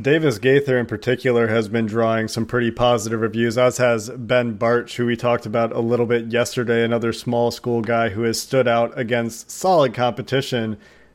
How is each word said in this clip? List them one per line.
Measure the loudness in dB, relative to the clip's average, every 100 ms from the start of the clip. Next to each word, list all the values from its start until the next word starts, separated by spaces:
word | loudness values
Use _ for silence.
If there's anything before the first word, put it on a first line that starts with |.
Davis | 0 2 2 0
Gaither | 4 4 4 0
in | 0
particular | -4 -2 0 2 2 2
has | 0 0
been | -2
drawing | -2 0 0 0 -2
some | -4 -2
pretty | -2 -2
positive | 2 2 2 0 -2
reviews, | -2 0 0 4
as | 2 4
has | 2 2 -4
Ben | -10 0 0 0 -2
Bartch, | 0 0 -2
who | -4
we | -2 0
talked | 0 0
about | 0 -2 0
a | 0
little | 0 0 2
bit | 0 0
yesterday, | -2 0 -2 0 2
another | 2 0 -2
small | -4 -2 0 0
school | -2 -2 -2
guy | 0 0 0
who | 0
has | -2 -2
stood | 0 2 4
out | 2 0 -2
against | -2 -2 -2 -6 -14
solid | -4 2 4 4
competition | 2 -2 -2 -4 -2 -2 -4 -4 -8 -14 -20 _